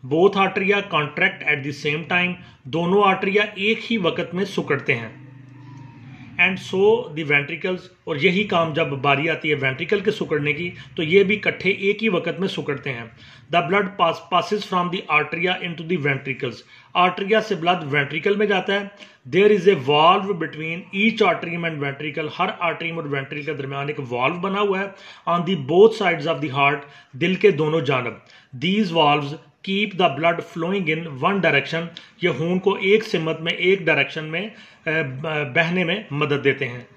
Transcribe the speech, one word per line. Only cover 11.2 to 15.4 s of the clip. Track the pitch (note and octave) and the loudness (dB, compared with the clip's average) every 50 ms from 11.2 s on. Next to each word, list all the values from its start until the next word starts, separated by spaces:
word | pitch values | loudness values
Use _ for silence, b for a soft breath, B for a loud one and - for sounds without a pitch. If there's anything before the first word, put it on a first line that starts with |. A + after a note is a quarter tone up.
| G3 | 6
भी | F#3 G#3+ | 4 2
इकट्ठे | G3+ - F3+ - - - F3+ | 0 0 -4 -4 0 -2 -2
एक | G3+ G3 G3 G3 G#3 G#3 | -2 0 0 -2 0 0
ही | A3 A3 | 0 0
वक्त | F#3 E3 - E3+ D3+ D3 | 0 0 -2 -2 -4 -4
में | F#3 F#3+ | -4 -4
सिकुड़ते | - - C#3+ D3+ C#3+ C3 - C#3 | -4 -6 -6 -6 -6 -6 -6 -8
हैं। | B2+ A#2 A#2 A2+ B B B B B B B B D#3+ | -8 -8 -10 -14 B B B B B B B B 0
The | F3 E3+ D3+ | 0 2 2
blood | F#3+ G3+ G3 F#3 F#3+ - | 0 0 0 0 0 2
pass, | F3+ E3 D#3+ - - - F3+ | 2 2 2 -2 -6 0 0
passes | F3 E3 - G#3 G#3 G3 - | 0 2 2 -4 -4 -2 -2
from | F#3+ F3+ F3 F3 | -2 0 0 0
the | E3+ G3 - - | -4 -6 -4 0
arteria | D3+ D3+ D3 D3 - E3 | 0 0 0 0 -4 -2